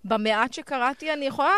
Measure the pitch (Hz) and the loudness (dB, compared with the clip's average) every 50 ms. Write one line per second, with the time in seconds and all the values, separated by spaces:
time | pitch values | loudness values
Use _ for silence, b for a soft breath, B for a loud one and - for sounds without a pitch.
0 | - 190 220 214 214 220 214 214 233 262 - 320 - - 285 262 240 254 277 - | -2 -2 -2 0 2 2 2 2 2 0 -2 -10 -8 -6 -4 0 0 -2 -2 -2
1 | 302 311 302 294 277 269 226 - 277 320 392 | -4 -4 -4 -2 -4 -4 -2 0 2 4 4